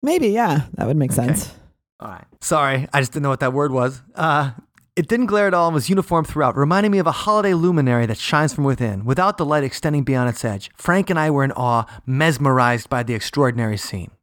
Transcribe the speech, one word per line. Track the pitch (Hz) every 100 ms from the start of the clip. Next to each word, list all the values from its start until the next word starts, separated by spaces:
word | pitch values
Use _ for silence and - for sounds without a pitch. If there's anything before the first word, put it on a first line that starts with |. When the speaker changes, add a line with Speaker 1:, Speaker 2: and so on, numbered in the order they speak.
Speaker 1:
Maybe, | 269 349 247
yeah. | 214 226 151 135
That | - 107
would | 147
make | 135
Speaker 2:
Okay. | - 123
Speaker 1:
sense. | 151 - - - _ _ _
Speaker 2:
All | -
right. | 92 - _
Sorry, | - 156 143 135 131
I | 143
just | 131
didn't | 156
know | 143
what | 131
that | 131
word | 131 147
was. | 131 127 127 -
Uh, | - 160 147 139 120 - _ _ -
"It | 156
didn't | 233 247
glare | 208 202
at |
all | 180 170
and |
was | 160 123
uniform | 190 180 170
throughout, | 156 147 135 107
reminding | 143 185 208
me | 202
of | 165
a |
holiday | - - 214 196
luminary | 180 170 170 131 120 117
that | 110
shines | - 151 151
from | -
within, | 139 123 120 98
without | 110 131 190 208
the |
light | 151 151
extending | 135 - 165 147
beyond | 135 131 123
its | 117
edge. | 117 101 -
Frank | _ - 180 196
and | 170
I | 156
were | 143
in | 135
awe, | - 123 117 113 - -
mesmerized | 131 160 131 143 127 123 120 -
by | 127
the | 117
extraordinary | 117 - - 135 120 113 107
scene." | - 101 85 _